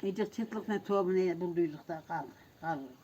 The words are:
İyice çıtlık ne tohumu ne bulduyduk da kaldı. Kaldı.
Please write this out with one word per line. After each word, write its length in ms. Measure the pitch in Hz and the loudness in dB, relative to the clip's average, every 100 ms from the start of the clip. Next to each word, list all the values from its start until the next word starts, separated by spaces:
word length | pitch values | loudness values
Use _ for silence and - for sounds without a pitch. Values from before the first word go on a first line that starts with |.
İyice 280 | 196 190 208 | 0 0 -2
çıtlık 380 | - 220 220 196 | -2 -4 -4 -2
ne 140 | 202 | -4
tohumu 300 | 190 202 180 | 2 2 4
ne 260 | 185 185 165 | 4 4 2
bulduyduk 480 | 175 170 170 151 - | 0 2 0 0 -8
da 140 | 160 - | -10 -4
kaldı. 220 | 165 - - - - | -6 -6 -14 -20 -8
Kaldı. 220 | 160 151 131 - | -4 -4 -4 -14